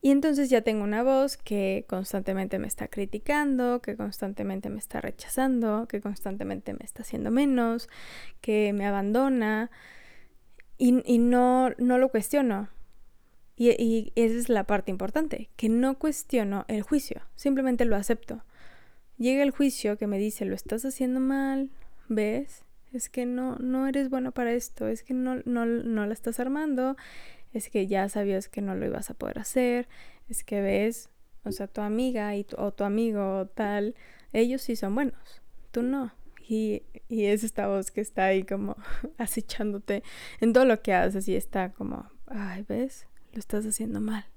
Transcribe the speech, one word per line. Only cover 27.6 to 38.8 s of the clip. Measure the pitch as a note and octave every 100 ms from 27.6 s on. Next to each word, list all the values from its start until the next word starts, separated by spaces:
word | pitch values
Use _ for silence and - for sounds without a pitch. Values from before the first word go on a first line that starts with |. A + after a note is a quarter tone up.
| -
que | G#3+ F#3+
ya | G3 G3+
sabías | G#3 G3+ F#3+ G3
que | -
no | G3+ F#3+
lo | -
ibas | - -
a | -
poder | - -
hacer, | G#3+ C4 B3 A#3+ B3 - - - -
es | A3+
que | - G3+
ves, | G3 G3 G#3+ A#3 - _ - -
o | -
sea, | F#3+ G3
tu | -
amiga | G#3 A3 B3+ A#3 G#3 G3+
y |
tu, | G#3 -
o | G3+
tu | G3
amigo | G3+ G#3 A#3 G#3 F#3+ F#3+
o | F#3+
tal, | - G#3 G#3 G#3 B3 - - -
ellos | A3 A#3+ C4
sí | - A3+
son | G3 G#3
buenos, | C#4 - - - - - -
tú | -
no". | B3 C#4 A#3+ - - - -
Y, | A3 A3 G#3 - - -
y | A3+ G3+
es | G#3
esta | A3 - G3+
voz | G3 F#3+
que | -
está | G#3 - F#3+
ahí | F#3+
como | G3 G3 G3+ G#3